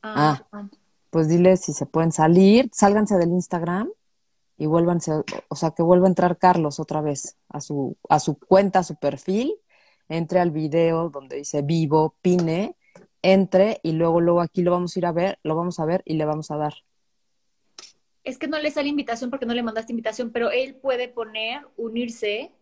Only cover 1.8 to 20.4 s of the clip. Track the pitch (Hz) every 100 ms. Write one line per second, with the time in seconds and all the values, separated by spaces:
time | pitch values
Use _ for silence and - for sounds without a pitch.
1.8 | 139 160 165 156 160 175 190 226 269 -
2.8 | 202 208 214 196 170 180 175 175 170 180
3.8 | 262 427 _ _ _ _ _ _ 151 165
4.8 | 170 175 160 156 - - - 156 160 -
5.8 | 170 180 190 175 175 170 185 175 151 143
6.8 | 156 156 151 139 - - _ 147 - 147
7.8 | 131 - - 151 - 143 _ 190 202 185
8.8 | 175 156 143 139 - 196 269 427 _ _
9.8 | _ _ _ 160 165 180 175 156 156 160
10.8 | 165 165 165 139 135 135 143 151 143 165
11.8 | 156 156 156 _ 180 180 165 160 220 -
12.8 | _ - _ _ 180 190 185 185 202 -
13.8 | 160 160 170 170 170 175 170 - 175 175
14.8 | 180 190 175 165 185 - 151 160 175 170
15.8 | 160 180 - 156 151 151 156 151 151 -
16.8 | _ _ _ _ _ _ _ _ _ -
17.8 | - _ _ _ - 262 294 302 302 285
18.8 | 285 294 - 233 247 277 233 233 233 220
19.8 | 226 233 226 214 240 233